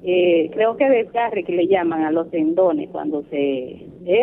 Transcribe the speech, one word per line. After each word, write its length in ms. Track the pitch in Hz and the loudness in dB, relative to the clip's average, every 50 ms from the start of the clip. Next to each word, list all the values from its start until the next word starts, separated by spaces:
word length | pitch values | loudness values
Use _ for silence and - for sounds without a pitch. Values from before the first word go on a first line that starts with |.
| - | -2
eh, 460 | 185 180 180 180 180 170 170 156 160 - | 0 2 2 4 4 4 4 2 0 0
creo 240 | - 214 226 233 226 | 0 0 0 2 2
que 120 | 285 269 | 2 4
desgarre 540 | 269 233 226 - - 233 233 233 214 202 175 | 4 2 2 -2 -2 -2 -2 -2 -2 -4 -4
que 100 | - 175 | -4 -2
le 140 | 175 175 170 | 0 2 2
llaman 340 | 196 185 175 170 165 160 156 | 2 2 2 0 -2 -2 -2
a 80 | 156 | 0
los 200 | 156 165 170 170 | 0 -2 -2 -2
tendones 580 | - 170 156 156 165 180 190 180 160 151 - - | -2 -2 0 0 2 2 2 2 2 0 -4 -6
cuando 340 | - 160 151 151 151 147 143 - | -8 -8 -6 -4 -6 -6 -6 -6
se, 420 | 160 147 143 139 139 131 127 127 | -4 -2 -2 -2 -2 -4 -6 -10
él 460 | - - - - - - 180 175 180 220 | -14 -16 -18 -20 -20 -16 -4 0 2 2